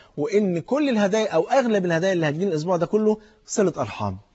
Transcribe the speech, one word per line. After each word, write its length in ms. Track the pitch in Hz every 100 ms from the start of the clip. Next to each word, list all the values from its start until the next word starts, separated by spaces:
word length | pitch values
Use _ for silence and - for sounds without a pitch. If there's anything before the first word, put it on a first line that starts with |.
| - -
وإن 420 | 147 202 196 170
كل 300 | - 277 285
الهدايا 400 | 214 202 220 214
أو 180 | 160 -
أغلب 360 | 277 240 202 180
الهدايا 280 | 165 190
اللي 160 | 180 156
هتجيلي 220 | 151 196
الأسبوع 260 | 156 165 175
ده 80 | 170
كله 320 | 214 214 214 - _ -
صلة 280 | - 185 151
أرحام. 400 | 113 - 104 95 -